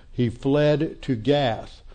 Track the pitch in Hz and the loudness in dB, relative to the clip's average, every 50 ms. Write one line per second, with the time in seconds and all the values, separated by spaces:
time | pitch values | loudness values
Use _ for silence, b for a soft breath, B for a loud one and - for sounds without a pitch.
0 | B B B - 123 123 123 - - 139 139 147 147 147 151 143 160 - - - | B B B 0 0 0 0 -2 -2 0 2 4 4 4 2 2 0 -4 -6 -8
1 | - - 131 107 107 135 143 143 139 120 110 - - - - - - b | -4 -4 -4 -2 2 2 2 2 2 0 -2 -4 -8 -14 -18 -20 -20 b